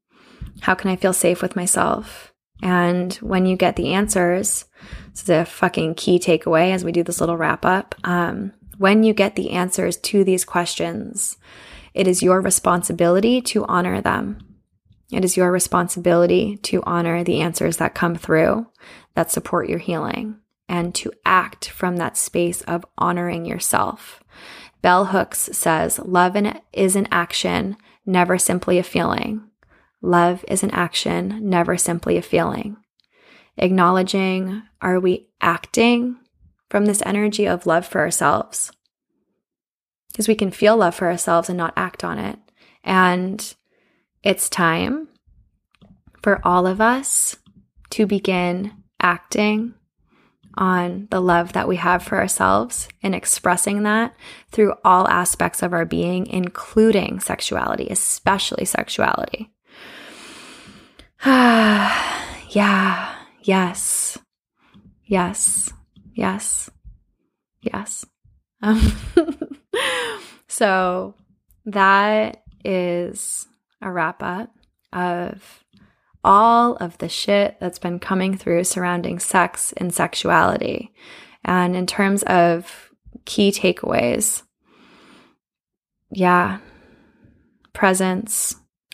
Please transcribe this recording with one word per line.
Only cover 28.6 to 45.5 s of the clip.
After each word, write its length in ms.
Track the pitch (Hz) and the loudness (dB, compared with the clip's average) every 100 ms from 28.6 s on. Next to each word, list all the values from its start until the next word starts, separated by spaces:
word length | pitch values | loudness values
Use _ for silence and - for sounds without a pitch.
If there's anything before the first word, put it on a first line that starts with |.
| - 180 | 2 0
a 40 | |
feeling. 600 | 185 170 170 - - 214 - _ _ _ _ _ | 0 -2 0 -2 -4 -6 -10 _ _ _ _ _
Love 420 | 180 175 175 180 - | 0 2 2 0 -4
is 160 | 190 | -4
an 80 | 196 | -2
action, 680 | - 175 - - 175 185 214 | -2 -4 -4 -4 -4 -4 -6
never 360 | 208 180 170 175 | 0 2 2 0
simply 400 | - 170 - 175 | -2 -2 0 -2
a 40 | |
feeling." 560 | - 175 165 - 208 208 _ _ _ _ _ - _ - | 0 0 0 -4 -8 -12 _ _ _ _ _ -20 _ -2
Acknowledging, 1040 | 180 185 175 185 185 196 190 185 185 208 226 _ | 2 4 4 4 2 0 0 -2 -4 -8 -12 _
are 180 | 185 180 | -2 0
we 300 | 180 185 - _ | 2 0 -6 _
acting 800 | - - - - 233 240 247 247 _ _ _ _ _ | -2 -2 -2 2 2 2 0 -8 _ _ _ _ _
from 180 | 208 208 | 0 2
this 140 | 196 - | 0 -2
energy 420 | 202 208 214 196 | 0 0 0 0
of 180 | 175 175 | 0 2
love 200 | 165 180 | 0 0
for 160 | 190 | -2
ourselves? 680 | 175 - 180 208 - - - - _ _ _ _ _ _ _ _ _ _ _ _ - - | 0 0 2 0 -2 -8 -10 -12 _ _ _ _ _ _ _ _ _ _ _ _ -12 -4
'Cause 120 | 214 | 0
we 80 | 220 | 0
can 160 | 196 | -2
feel 260 | - 214 226 | 2 4 6
love 180 | 180 - | 4 2
for 140 | 180 | -2
ourselves 380 | 175 185 170 170 | -2 0 0 0
and 100 | 180 | -4
not 160 | 165 - | -4 -4
act 260 | 185 - | -6 -6
on 160 | 175 - | -8 -6
it. 200 | 95 - _ _ _ _ | -8 -10 _ _ _ _
And 720 | - 185 185 180 185 208 - - _ _ _ _ _ _ - | 0 2 4 2 -2 -6 -12 -18 _ _ _ _ _ _ -2
it's 240 | 185 - | -2 -2
time 580 | - 165 165 180 285 311 _ _ _ _ | 0 0 0 -2 -4 -8 _ _ _ _